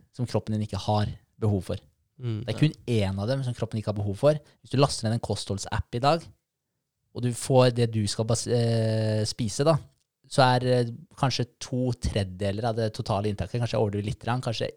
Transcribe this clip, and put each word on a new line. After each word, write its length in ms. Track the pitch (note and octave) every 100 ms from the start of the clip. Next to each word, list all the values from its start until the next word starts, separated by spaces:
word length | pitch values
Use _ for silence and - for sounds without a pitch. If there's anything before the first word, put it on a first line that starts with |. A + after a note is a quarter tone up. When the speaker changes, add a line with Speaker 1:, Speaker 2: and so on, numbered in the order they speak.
| - -
Speaker 1:
som 80 |
kroppen 280 | A#2+ G#2+ - G#2+
din 60 | G#2+
ikke 120 | -
har 260 | - G#2+ G#2 - _ -
behov 240 | G#2+ G2+
for. 120 | - F#2+ - _ _ -
Speaker 2:
Mm. 260 | B2 A2 A2+
Speaker 1:
Det 80 |
er 40 | G#2+
kun 140 | D#3 - -
én 320 | A2+ F#2+ G2
av 80 | G#2
dem 140 | C3+
som 80 | B2+
kroppen 240 | A#2+ A#2 A2+
ikke 140 | G#2+
har 60 | G#2
behov 180 | G#2 G2
for. 160 | C#3+ D3+ - _
Hvis 80 | -
du 60 | B2+
laster 260 | C#3+ -
ned 100 | A2
en 60 | A#2+
kostholdsapp 760 | - G#2 - G2 - G#2 -
i 40 | A#2+
dag, 260 | C#3 E3 - - _ _ _ _ _ _ _
og 80 | -
du 60 | B2
får 420 | A#2 - C3 B2+
det 160 | A#2+ A#2
du 140 | A2 G#2
skal 180 | -
bas-, 220 | A2+ A#2 -
eh, 760 | A#2 A2+ A2+ A2 A2 A2 G#2+
spise 400 | G#2+ - A#2 -
da, 120 | C#3+ D3 - _ _ _ -
så 140 | - B2+ B2+
er, 100 | B2+
eh, 240 | B2 A#2+ A#2 - -
kanskje 300 | C#3 - B2 -
to 320 | - B2+ B2+
tredjedeler 720 | A#2+ - G#2 F#2+ F2+ G2+ G2+
av 120 | A#2 A2+
det 160 | A2+
totale 320 | - - G2+ G#2+
inntaket, 320 | G2+ - A#2+
kanskje 160 | A#2 A#2
jeg 40 |
overdriver 240 | G#2+ G#2 G#2
litt 140 | -
grann, 200 | - B2
kanskje 300 | A#2 F#2+ -